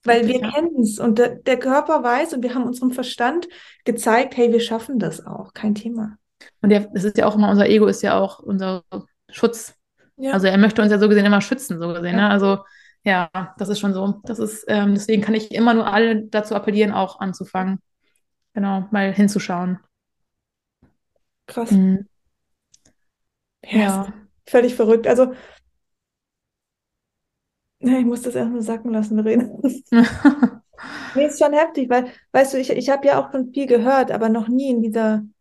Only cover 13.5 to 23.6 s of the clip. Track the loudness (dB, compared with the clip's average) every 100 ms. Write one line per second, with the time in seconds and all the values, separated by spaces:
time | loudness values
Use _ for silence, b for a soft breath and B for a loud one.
13.5 | -10 -6 -4 -2 -2 -4 -6 -10 -6 -6
14.5 | -8 -4 0 2 0 0 0 0 -2 -4
15.5 | 0 2 2 0 0 0 0 -2 -4 -4
16.5 | -4 -2 0 0 0 -4 -6 -10 -8 -8
17.5 | -6 -4 -6 _ _ _ _ _ _ _
18.5 | -6 -4 -4 -4 -2 -2 2 2 2 -4
19.5 | -6 -4 -8 _ _ _ _ _ _ _
20.5 | _ _ _ _ _ _ _ _ _ -14
21.5 | -10 0 2 4 0 -4 _ _ _ _
22.5 | _ _ _ _ _ _ _ _ _ _
23.5 | _